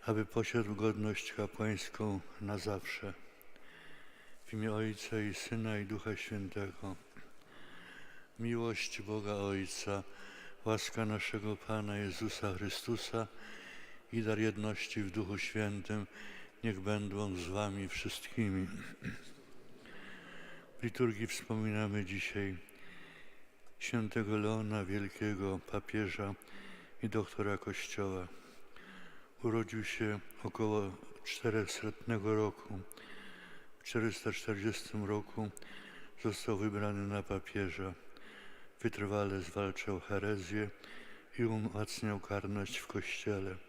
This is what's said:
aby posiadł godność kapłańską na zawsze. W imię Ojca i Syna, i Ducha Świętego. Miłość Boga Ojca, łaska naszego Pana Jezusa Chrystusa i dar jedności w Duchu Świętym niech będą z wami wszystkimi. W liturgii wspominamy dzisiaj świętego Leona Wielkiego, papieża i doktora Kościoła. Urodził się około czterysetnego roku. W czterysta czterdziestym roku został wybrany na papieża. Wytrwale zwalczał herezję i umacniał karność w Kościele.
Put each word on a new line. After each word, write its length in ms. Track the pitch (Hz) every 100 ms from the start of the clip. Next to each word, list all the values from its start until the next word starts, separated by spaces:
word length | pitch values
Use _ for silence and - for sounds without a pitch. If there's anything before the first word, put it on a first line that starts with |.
| -
aby 180 | 107
posiadł 500 | 107 - 110 120 104
godność 580 | 104 110 104 107 101 -
kapłańską 880 | - 101 - 110 101 - - 107 98 - -
na 180 | 101 104
zawsze. 560 | 98 98 - - 101 - - - - - - - - - - - - - -
W 60 |
imię 200 | 110 110
Ojca 480 | 107 110 104 - 110
i 140 | 104
Syna, 440 | 95 - 117 110 107
i 60 |
Ducha 320 | 98 107 - 104
Świętego. 800 | - 107 95 104 98 - 101 90 - - - - - - - - - - - - - -
Miłość 600 | 117 117 117 110 - -
Boga 300 | 98 107 101
Ojca, 680 | 104 101 98 95 - - 98 95 - - - - -
łaska 400 | - 110 - -
naszego 520 | 110 107 - 107 107 101
Pana 400 | - 110 104 101
Jezusa 580 | 101 92 110 - 104
Chrystusa 720 | 92 98 - - 113 - 113 110 - - - - - - - -
i 100 | 113
dar 160 | 110 107
jedności 640 | 110 104 107 104 - -
w 80 | 98
Duchu 280 | 101 95 101
Świętym 680 | - 110 107 101 - 107 98 - - - - -
niech 160 | 113 95
będą 560 | 95 104 101 98 104 90
z 100 | 85
wami 420 | 98 104 98 95
wszystkimi. 800 | - 101 - - - 107 95 92 - - - - - - - - - - - - - - - - - - - - -
W 20 |
liturgii 440 | 117 - 123 104 113
wspominamy 800 | - - 110 110 107 107 104
dzisiaj 680 | 92 98 - 104 98 90 - - - - - - - - - - - -
świętego 560 | - 120 107 113 104 107
Leona 460 | 104 110 107 107
Wielkiego, 760 | 95 101 98 - 107 101 98 95 -
papieża 640 | 104 - 107 101 - 101 98 - - - - - -
i 60 | 113
doktora 500 | 110 101 - 104 98
Kościoła. 680 | - 98 - - 98 92 90 - - - - - - - - - - -
Urodził 420 | 117 117 110 110
się 360 | 104 - 110 104 - -
około 480 | - - 110 107 98 95 - -
czterysetnego 1120 | - - 120 110 98 - 110 - - 113 101
roku. 460 | 107 104 - - 98 - - - - - - - - - -
W 60 |
czterysta 480 | - 117 110 98 -
czterdziestym 720 | 101 - 101 107 104 - 110
roku 460 | 101 104 101 - 107 - - - - - - -
został 340 | 117 101 - 101
wybrany 500 | 107 104 104 101 101
na 160 | 101
papieża. 720 | 98 98 - 104 98 85 95 87 - - - - - - - -
Wytrwale 600 | 117 - 101 104 101 98
zwalczał 600 | 90 - 98 95 - 95
herezję 680 | - 101 101 104 90 107 104 - - - - - - -
i 60 |
umacniał 760 | 117 110 107 101 107 - 110 101
karność 580 | - 101 98 104 98 -
w 80 | -
Kościele. 720 | 104 - - - 101 98 95